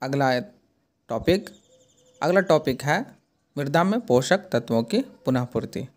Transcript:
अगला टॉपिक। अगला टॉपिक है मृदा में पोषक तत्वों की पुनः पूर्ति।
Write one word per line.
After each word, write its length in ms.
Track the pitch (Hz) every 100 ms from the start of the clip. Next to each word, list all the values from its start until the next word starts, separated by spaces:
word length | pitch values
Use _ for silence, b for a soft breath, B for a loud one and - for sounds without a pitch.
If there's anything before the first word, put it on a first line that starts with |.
अगला 280 | 131 139 135 123 104 - _ _ _ _ -
टॉपिक। 400 | 113 135 185 - - _ _ _ _ _ -
अगला 180 | 147 185
टॉपिक 420 | 190 156 151 127
है 160 | 139 165 - - _ _ _ -
मृदा 280 | 143 160
में 160 | 180 220
पोषक 460 | 233 123 135 190 -
तत्वों 320 | 120 - 113
की 180 | 117 220 269 - -
पुनः 200 | 127 123
पूर्ति। 420 | 117 110 - 131